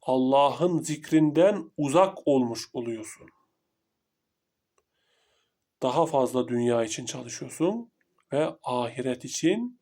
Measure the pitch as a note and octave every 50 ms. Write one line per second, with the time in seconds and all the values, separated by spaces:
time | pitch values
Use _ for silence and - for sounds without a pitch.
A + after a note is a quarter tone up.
0 | _ - C3 C3 C3 C3 C3+ C#3 C#3+ C#3+ C3 - E3 F3+ F3 D#3 - - D3+ D3
1 | - - - D#3+ D#3 D3+ C#3+ D#3 E3+ G3 G#3 F#3+ - - _ - D3 C#3 C3 E3+
2 | F#3+ F#3+ F#3+ - - - C#3+ C3+ B2+ A#2+ A#2 F2 - - _ C3 A#2+ A#2 A#2 A2
3 | - - - - E2 - _ _ _ _ _ _ _ _ _ _ _ _ _ _
4 | _ _ _ _ _ _ _ _ _ _ _ _ _ _ _ _ _ _ _ _
5 | _ _ _ _ _ _ _ _ _ _ _ _ _ _ _ _ - C3 B2 D3+
6 | E3+ - - C#3 C3 A#2 A#2+ B2+ B2 B2 - A#2+ A#2+ A#2+ A#2+ A#2 A#2 A2 - -
7 | C3 A#2 - C3+ B2 A#2+ - - C#3+ C3 - - D#3+ F3 G#3 A#3 A#3 _ _ _
8 | _ _ _ _ _ _ - C#3 D#3 F3+ - _ _ - B2+ B2 B2 A#2 A#2+ C3
9 | B2+ C3 B2 B2 - B2+ - - - E3 F#3+ A3 A#3+ B3 - _